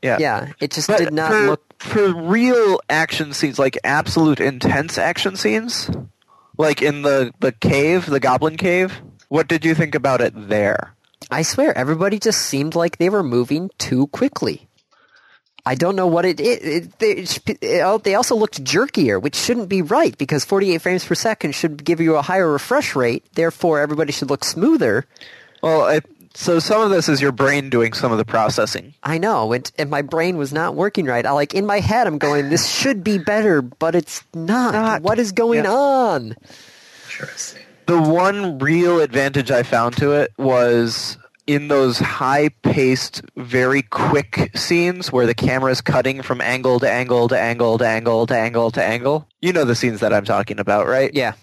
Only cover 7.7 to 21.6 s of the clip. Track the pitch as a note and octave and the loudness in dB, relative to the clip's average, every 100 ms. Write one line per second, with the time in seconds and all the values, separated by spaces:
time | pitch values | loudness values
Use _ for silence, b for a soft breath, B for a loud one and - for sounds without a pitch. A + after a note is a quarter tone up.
7.7 | C#3 D3 F3+ E3+ C#3 C3 B2+ D#3 D#3+ F#3 | 2 2 2 0 0 2 2 0 0 0
8.7 | F3+ F#3 F#3+ - - _ D3 D#3 E3 D#3+ | 2 0 -4 -18 -20 _ -2 0 0 2
9.7 | D#3+ D#3+ D3 C3 B2+ A#2+ A2+ G#2 G#2+ G2+ | 2 2 0 0 2 0 -2 -2 0 2
10.7 | - - _ _ _ - C3+ D#3+ - D4 | 0 -4 _ _ _ -8 -4 -2 0 0
11.7 | - C3 D#3+ F#3+ G#3 A3 G#3 - C#3 D3 | 0 -2 0 0 0 0 -2 -2 -2 -2
12.7 | E3 E3+ - E3+ G#3 D#3+ A#2+ A#2+ D3 F#3+ | 0 -2 0 0 2 0 0 0 -2 -4
13.7 | _ - B2+ C#3+ - C4+ - A#2+ D#2 _ | _ -4 0 0 0 -2 -2 -6 -6 _
14.7 | _ _ b b b b b _ _ - | _ _ b b b b b _ _ -4
15.7 | B2+ E3+ G3 F#3 E3+ F3+ D#3+ F#3 A#3+ - | 0 0 2 2 2 2 0 0 0 -2
16.7 | D#3 E3+ _ G#3+ - F3+ - - G#3+ - | -4 -6 _ 0 0 -4 -8 -6 -6 -2
17.7 | D#3+ F3+ G#3+ G#3 G3 B3 A#3+ G#3+ - C3 | 0 2 0 0 0 0 0 0 -4 -4
18.7 | E3 C4+ - C#3 G2 G#2 - - A#3+ F#3+ | -2 0 0 2 2 -2 -4 -2 -2 -2
19.7 | G3 D#3+ A#3+ E4 A2 C3+ D3+ - G3 G3 | -2 0 2 0 0 -4 -2 0 0 2
20.7 | E3 F#3 F3+ - F3 A3+ A3 D#3+ C#3 | 0 0 -2 -2 -2 -2 -2 -4 -2